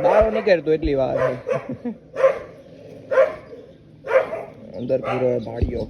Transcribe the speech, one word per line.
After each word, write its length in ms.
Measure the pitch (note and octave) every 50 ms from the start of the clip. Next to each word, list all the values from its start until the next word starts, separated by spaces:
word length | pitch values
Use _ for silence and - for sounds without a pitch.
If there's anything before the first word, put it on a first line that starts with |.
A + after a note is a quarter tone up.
| F3
બારો 280 | F3+ F#3+ G#3+ A3 A3
નીકળે 300 | G#3+ A3 G3+ G#3 F3+ E3
તો 120 | C#3+ D#3 D#3
એટલી 200 | D3+ D#3+ D3+ C#3+
વાર 240 | C3+ C3 B2+ C3
છે. 160 | C3+ - - C3 B2 - - - - - - - - - A#3+ G#3 - - - - - C5 C5+ - - - - - - - - - - - - - - - - C5 C5 D5+ - D#5 - - - - - - - - - - - - - - C5+ C5+ C5 - - - - - - - - - - -
અંદર 240 | F#2+ B2 B2+ C3 B2+
પૂરો 380 | - A2+ A#2 B2+ B2+ B2 B2 A#2+
ભાડિયો. 480 | G#2+ A2 A2+ A#2+ - - B2 A2+ G#2+ A2+